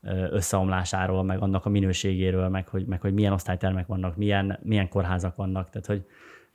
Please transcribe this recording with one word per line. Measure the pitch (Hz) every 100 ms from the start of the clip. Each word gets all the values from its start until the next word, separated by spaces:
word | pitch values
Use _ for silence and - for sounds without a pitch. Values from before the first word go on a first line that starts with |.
ö, | 101 92 92
összeomlásáról, | 101 90 98 95 92 90 92 92 92
meg | 95 92
annak | 98 95 104
a |
minőségéről, | 101 98 92 98 92 95 92 92
meg | 95 92
hogy, | 95 92
meg | 95
hogy | 101
milyen | 98 101
osztálytermek | 98 - 90 95 92 87
vannak, | 92 92 85
milyen, | 104 101 98 95
milyen | - 107 95
kórházak | 101 87 90 90 -
vannak. | 98 95 92
Tehát, | 101 -
hogy | 104 95 - - - _